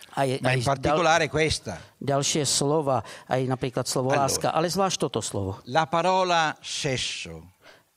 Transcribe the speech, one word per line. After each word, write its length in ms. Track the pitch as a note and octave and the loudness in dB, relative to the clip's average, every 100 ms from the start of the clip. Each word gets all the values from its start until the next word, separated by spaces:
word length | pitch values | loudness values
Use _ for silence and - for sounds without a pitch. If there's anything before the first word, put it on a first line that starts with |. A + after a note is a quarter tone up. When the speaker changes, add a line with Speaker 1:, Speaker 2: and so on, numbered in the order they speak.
| - - | -10 -2
Speaker 1:
Aj, 80 | C#3 C3 | -2 0
Speaker 2:
ma 80 | - | 0
Speaker 1:
aj 80 | B2+ | 2
Speaker 2:
in 60 | B2 | 0
Speaker 1:
dal-, 0 | |
Speaker 2:
particolare 640 | C3+ C#3 D#3 E3 E3 D#3 | 0 2 2 4 4 4
questa. 480 | D3+ D#3 - - - - - | 2 0 -2 -6 -12 -14 -10
Speaker 1:
ďalšie 400 | B2+ C#3 C#3+ E3 | -2 0 0 0
slova, 600 | C#3 - C#3+ D#3+ C#3 B2+ - - - | 0 0 2 2 2 0 -2 -12 -4
aj 120 | B2+ B2+ | -2 0
napríklad 400 | C3 C3+ B2+ B2 | -2 -2 -2 -2
slovo 240 | D3 C3 | 0 2
Speaker 2:
Allora, 160 | C3+ C#3 | 2 2
Speaker 1:
láska, 240 | C3+ C#3 | 0 0
ale 160 | - E3+ | 0 0
zvlášť 320 | E3 F#3+ - | 0 0 0
toto 240 | D#3 - | -2 -2
slovo. 400 | - G#2 F#2+ G2+ - | -4 -4 -4 -6 -2
Speaker 2:
la 160 | C#3+ D#3+ | 0 0
parola 720 | E3+ E3+ F#3 F#3 E3+ D#3 - | 2 2 2 2 2 2 -2
sesso 960 | - - D3+ B2+ - - F2 E2 E2+ _ - - _ | -8 -4 -2 -2 -4 -8 -10 -14 -16 _ -20 -20 _